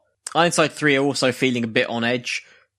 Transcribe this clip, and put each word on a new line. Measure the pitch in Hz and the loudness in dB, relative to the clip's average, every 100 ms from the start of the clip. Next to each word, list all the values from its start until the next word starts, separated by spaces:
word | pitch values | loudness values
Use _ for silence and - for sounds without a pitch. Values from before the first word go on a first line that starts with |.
| _ _ - | _ _ -4
Ironside | 151 175 170 151 | 2 2 2 0
three | - 151 139 | 0 0 2
are | |
also | 139 131 131 | 0 0 -2
feeling | 120 131 123 | 0 0 0
a | 117 | -2
bit | 110 - | -2 -2
on | 117 | -2
edge, | 117 123 123 - - - _ | -2 -2 -4 -10 -12 -20 _